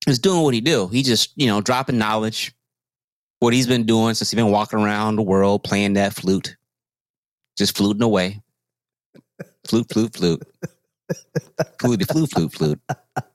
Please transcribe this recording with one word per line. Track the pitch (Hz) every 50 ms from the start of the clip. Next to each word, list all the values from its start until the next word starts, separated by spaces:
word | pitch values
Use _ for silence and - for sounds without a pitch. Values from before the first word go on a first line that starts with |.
| -
is | 147 135 117
doing | - 196 185 170 156
what | 143 120
he | 113
do. | 113 156 165 117 95
He | 90 110 127
just, | 135 131 117 107 - - -
you | - 139
know, | 117 101 104
dropping | 101 - 127 127 135 - 127
knowledge. | 113 110 107 110 110 110 110 110 - - - - _ _ _ _ _ _ _ _ _ _ _ _ _ _ _ _ _
What | 120 117 117
he's | 127 127
been | 120 131 120 113
doing | 110 113 113 110 113 110
since | - 104 -
he's | -
been | 110 117 104
walking | 101 104 107 - - 107
around | 107 104 104 104 107 110 107
the | 107
world | 110 92 95 98 98 101 101 104 -
playing | - 107 101 101 101 98
that | 98 101 98 -
flute. | - - 92 95 90 - - - _ _ _ _ _ _ _ _ _ _ _ _ _ _ _ _ _ _ _ _
Just | - 101 98 -
fluting | - 101 101 104 104
away. | 120 113 104 95 90 95 104 104 - _ _ _ _ _ _ _ _ _ _ _ _ _ _ - _ _ _ - - - _ _ _
Flute, | - - 117 - -
flute, | - - 113 - -
flute. | - 90 85 82 - - - _ _ - - - _ _ _ _ _ _ - 170 - - _ _ 156 - - _ - 156 - _ -
Flute, | - 123 120 95 92 -
flute, | - 160 160 143
flute, | - - 82 - -
flute. | - 80 76 76 - _ - 135 - _ _ _ - - - _